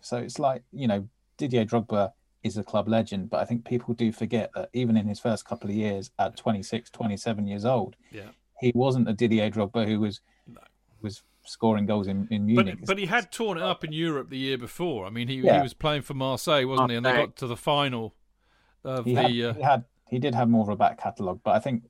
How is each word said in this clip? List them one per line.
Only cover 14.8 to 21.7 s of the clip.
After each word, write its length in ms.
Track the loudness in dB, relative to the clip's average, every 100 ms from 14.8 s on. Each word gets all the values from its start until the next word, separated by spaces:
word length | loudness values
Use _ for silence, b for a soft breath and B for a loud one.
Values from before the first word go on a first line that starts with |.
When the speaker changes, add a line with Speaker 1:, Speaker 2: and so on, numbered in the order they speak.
| -4 -4
Speaker 2:
I 60 | -6
mean, 180 | -6 -4
he, 80 | 2
he 60 |
Speaker 1:
Yeah. 200 | 4 4
Speaker 2:
was 120 | 2
playing 260 | -2 -2 -2
for 120 | -4
Marseille, 520 | -4 -2 -2 2 2 2
wasn't 240 | 2 2
he? 40 | 2
And 80 |
they 60 | 2
Speaker 3:
Marseille. 160 | 2 0
Speaker 2:
got 100 | -4
to 100 | -8
the 100 | -4
final 560 | 0 0 0 -2 -8 -12 _ _ _ _ _ _
of 200 | -6 -4
Speaker 1:
He 100 | 0
Speaker 2:
the, 60 | 2
Speaker 1:
had, 80 | 2 2
Speaker 2:
uh, 120 | 0
Speaker 1:
he 80 | 0
had, 220 | 2 2 0 _ _
he 100 | -2
did 160 | -2
have 140 | 2 4
more 140 | 4
of 60 | 4
a 60 | 4
back 220 | 2 2
catalogue, 420 | -8 -4 -6 -2
but 100 | 2
I 40 | 2
think, 260 | 2